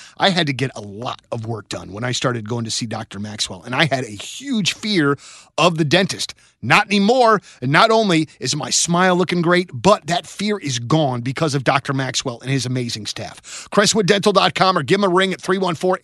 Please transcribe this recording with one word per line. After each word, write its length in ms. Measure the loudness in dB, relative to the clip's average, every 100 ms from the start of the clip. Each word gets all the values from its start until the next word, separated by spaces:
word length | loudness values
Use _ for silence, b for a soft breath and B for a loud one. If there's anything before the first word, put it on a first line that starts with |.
| B B
I 120 | 0
had 180 | 2 -2
to 40 |
get 200 | -2 -4
a 60 | -6
lot 420 | -12 -10 -10 -12 _
of 160 | -8 -6
work 220 | -8 -8
done 240 | -12 -10
when 100 | -8
I 80 | -6
started 380 | -2 -2 -4 -4
going 160 | -6
to 60 | -4
see 140 | -6
Doctor 360 | -6 -8 -10 -10
Maxwell, 420 | -10 -6 -8 -8
and 140 | -6 -2
I 80 |
had 180 | 0 0
a 60 | -4
huge 640 | -10 -12 -12 -4 -2 -2
fear 440 | -4 -2 2 2 0 B B B 2
of 220 | 2 2
the 60 |
dentist. 500 | 2 2 2 -2 -8 -10 b b
Not 260 | 2 2 4
anymore. 520 | 2 4 4 4 2 B B
And 80 | 0
not 180 | 2 4
only 360 | 4 4 2 0 B
is 140 | -6 -6
my 120 | -4
smile 440 | -2 0 2 2 2
looking 240 | 0 0
great, 300 | 2 2 0
but 360 | 0 4 4 2
that 180 | -6 -6
fear 320 | -6 -4 -2
is 200 | -4 -6
gone 400 | 0 2 2 -2
because 340 | -4 -2 -2
of 80 | 0
Doctor 280 | 0 0 0
Maxwell 460 | -4 -4 -4 -6 -8
and 100 | -4
his 160 | -2 -2
amazing 400 | -4 -4 -8 -10
staff. 640 | -10 -12 -14 -16 -16 -2
Crestwood 360 | 2 4 2 4
dental 260 | 4 4
dot 220 | 4 2 2
com 200 | 2 2
or 60 |
give 160 | 2 2
him 40 |
a 40 | 4
ring 240 | 2 2
at 80 | -2
three 160 | -2 -2
one 180 | -2 -2
four, 220 | -2 -2